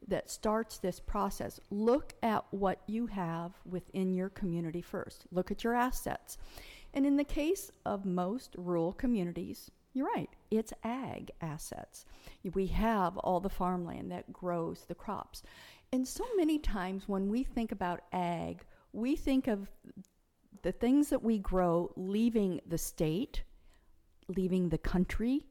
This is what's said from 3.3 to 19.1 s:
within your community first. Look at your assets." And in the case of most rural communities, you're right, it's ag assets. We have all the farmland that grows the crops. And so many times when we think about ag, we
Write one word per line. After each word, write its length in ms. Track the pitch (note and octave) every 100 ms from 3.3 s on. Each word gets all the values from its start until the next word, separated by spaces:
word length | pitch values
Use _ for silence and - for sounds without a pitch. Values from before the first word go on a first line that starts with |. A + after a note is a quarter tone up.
| E3 E3+ - -
within 480 | F3+ - F#3+ F#3
your 160 | F#3 F#3+
community 520 | - G3 E3+ E3 E3+
first. 420 | - G3 - - -
Look 180 | F3+ -
at 140 | G3+
your 100 | A#3
assets." 640 | A#3+ B3+ - - - - - - - - - -
And 140 | C#4+ C#4
in 100 | C#4
the 60 |
case 480 | C#4+ - D4+ F#4+ - - -
of 180 | G3+ G3
most 480 | F3+ F3+ B3 - -
rural 380 | F3+ F3 E3
communities, 760 | F3+ B3+ A3+ F3 E3+ F#3+ - - _ _
you're 140 | B3+ D#4 A#4
right, 140 | - - -
it's 220 | A3 - -
ag 480 | A3 B3+ B3 - - -
assets. 640 | E3 D3+ - - - - - - - - F#3
We 140 | E3+ F#3+
have 500 | - A3 A3 F3 F#3
all 220 | - F3+
the 100 | F#3+
farmland 640 | - F3+ F3+ E3+ - F#3+
that 200 | F3 -
grows 540 | - F3+ F3 E3 E3+ -
the 100 | F3
crops. 460 | - G3 - - - - - - -
And 160 | C4 C4
so 160 | - A#4+ G#4+
many 220 | D#4 D4+
times 480 | - G3+ F3+ F#3+ -
when 220 | F#3+ G3
we 140 | A3+
think 280 | C4+ - A3+
about 300 | G#3 F3+ F3 -
ag, 500 | F#3 F3 E3+ E3+ F3 - - _
we 220 | G3+ A#3+